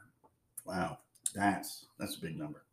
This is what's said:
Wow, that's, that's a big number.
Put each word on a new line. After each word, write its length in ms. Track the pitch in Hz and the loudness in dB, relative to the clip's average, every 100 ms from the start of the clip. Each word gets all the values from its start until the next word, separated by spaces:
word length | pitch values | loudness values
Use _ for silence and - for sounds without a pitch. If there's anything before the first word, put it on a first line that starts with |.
| - _ - _ _ - | -20 _ -20 _ _ -12
Wow, 340 | - 90 82 71 - - - | -4 0 0 -2 -14 -6 -4
that's, 520 | 101 101 95 - - - - | 4 6 6 0 -10 -12 -6
that's 180 | - - | -4 -4
a 40 | |
big 160 | 82 - | -4 -4
number. 280 | 76 - - | -6 -8 -4